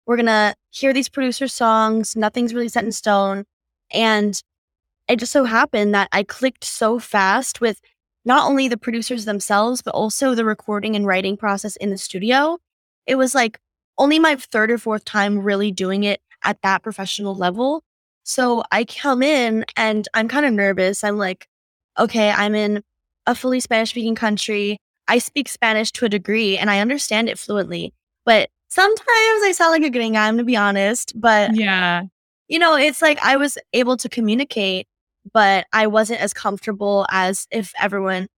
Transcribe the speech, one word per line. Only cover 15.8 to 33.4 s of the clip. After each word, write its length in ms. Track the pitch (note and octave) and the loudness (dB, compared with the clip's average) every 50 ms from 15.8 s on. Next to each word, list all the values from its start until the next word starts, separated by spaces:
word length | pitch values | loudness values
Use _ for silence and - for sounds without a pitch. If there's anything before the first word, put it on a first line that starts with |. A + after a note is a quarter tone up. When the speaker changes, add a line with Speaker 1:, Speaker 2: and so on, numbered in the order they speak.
| F#3 F#3 F#3+ G3 G#3 | -4 -4 -2 -2 -2
Speaker 1:
it 180 | G3+ G3 - _ _ _ _ - | -2 -2 -4 _ _ _ _ -4
at 180 | - G#3 - - | -4 -4 -2 0
that 180 | F#3+ F#3+ F3+ - | 0 0 0 -2
professional 520 | A3 G#3 - G3 F3+ - - G3+ G3 G3 | -6 -10 -10 -8 -8 -8 -6 -6 -6 -4
level. 480 | G3 F3+ F3+ F3+ A3 B3 C4+ D4+ E4 - _ _ _ _ _ _ _ _ | -2 -2 -2 -2 -2 -2 -2 -2 -4 -8 _ _ _ _ _ _ _ _
So 400 | - - - B3+ B3 A#3+ A#3 - - | -8 -4 -2 0 0 0 -2 -2 -2
I 120 | - G#3 A#3 | -2 -2 -2
come 360 | - - - - C#4+ C4 B3 C4 | -2 -6 -4 -2 0 0 2 2
in 420 | D4 D#4 C4+ B3 A3+ A3 A3 A3 - - | 2 2 2 0 0 -2 -2 -4 -4 -4
and 320 | - A3 A3 G#3+ G#3+ G#3 - - | -2 -2 0 -2 -2 -4 -4 -2
I'm 120 | A3 A3 A3+ | -2 -2 -2
kinda 220 | A#3+ C#4+ D4 C4+ | -2 0 0 0
nervous. 520 | A3+ G3+ G3+ G3 F#3+ F#3 F#3 F#3 G3+ - - | 2 2 0 0 0 0 0 0 0 -2 -2
I'm 140 | G#3 G#3 G#3 | -2 -2 -2
like, 300 | G3 F3+ F#3+ - - _ _ _ _ _ _ _ _ _ - - | -2 -4 -6 -8 -12 _ _ _ _ _ _ _ _ _ -2 0
"Okay, 320 | A#3 A3 - A3+ G#3+ G#3 | 0 0 2 2 2 2
I'm 240 | G3+ - G3+ G#3 G#3+ | 2 2 0 0 0
in 280 | G#3+ G#3+ G#3 G#3 G#3 - _ _ _ _ _ _ _ _ - | 0 0 0 -2 -4 -6 _ _ _ _ _ _ _ _ -4
a 80 | B3 | -4
fully 240 | - - B3+ B3+ B3+ | -2 -2 -2 -2 -2
Spanish-speaking 560 | B3 - A#3 A3 A3+ A3 - A#3+ A3 A3+ A3+ | -2 -2 0 0 0 -2 -4 -4 -4 -2 -2
country. 640 | - A#3 G#3+ G#3 G3+ - - G#3+ G#3 G3+ G3+ G#3 - _ _ _ _ _ - | -2 0 -2 -2 -2 -2 -4 -4 -2 -2 -4 -4 -6 _ _ _ _ _ 0
I 120 | A3+ B3 | 2 2
speak 300 | - - - C#4+ A#3+ - | 0 -2 -4 -6 -6 -6
Spanish 420 | - - A#3+ A3+ A3 G#3+ A3+ - - | -4 -2 0 0 0 0 -2 -4 -4
to 120 | - B3 | -4 -2
a 40 | G#3+ | -2
degree 480 | G3+ G3+ F3+ - G#3 A3+ A3+ G3 F#3+ F3 | -2 -2 -2 -2 -2 0 0 0 0 0
and 120 | G3 G#3+ | 0 0
I 80 | G3+ G3 | 2 2
understand 500 | G#3 A#3+ C#4 C#4+ - - G#3+ G#3+ A#3 A3 | 2 0 -2 -2 -4 -2 -2 -2 -2 -2
it 80 | - - | -4 -6
fluently. 560 | - - G#3 G3+ F#3 - F3 E3+ E3 - - _ _ _ _ _ - | -8 -4 -4 -4 -4 -4 -6 -8 -8 -10 -12 _ _ _ _ _ 2
But 240 | A#3 A3+ G#3 - - _ _ _ - | 4 4 4 4 0 _ _ _ -4
sometimes 720 | - - F#4+ G4+ A4 G#4+ - A#4+ A#4 A4+ A4 A4+ A4 G#4+ G#4 | 0 2 2 4 2 0 0 2 2 4 4 4 4 2 2
I 80 | G4 F4 | 2 2
sound 180 | - F4 E4 | 4 4 4
like 120 | E4 D#4+ D#4 | 4 4 2
a 120 | D4+ A#3+ | 0 0
gringa, 220 | B3 A#3 A3 A3 A3 | -2 -2 0 2 2
I'm 180 | G#3+ G#3+ A3+ | 2 2 2
gonna 100 | A#3 A#3+ | 0 0
be 120 | A#3+ B3 G#3+ | 2 2 2
honest." 560 | G#3 G3+ G3 G3 G3 G3+ A#3+ - - - - A3+ | 2 2 2 2 2 0 0 -2 -6 -8 -6 0
But 320 | A3 A#3 G#3+ G#3 G#3 F#3+ A3 | 2 4 4 4 4 2 2
Speaker 2:
Yeah. 500 | A3 G#3+ G3 F#3+ F#3 F3+ F3 F3 F3 F#3 F#3+ - _ _ _ _ _ _ - | 2 2 2 2 2 2 2 0 -2 -4 -6 -14 _ _ _ _ _ _ -4
Speaker 1:
you 120 | D4+ E4 | 0 2
know, 160 | F4 E4 D#4+ | 4 4 4
it's 260 | C#4+ C#4 D4+ B3+ - | 4 4 2 2 2
like 180 | E4 D#4 D4 - - | 2 2 2 2 2
I 140 | - C4+ | 2 2
was 200 | C4+ | 2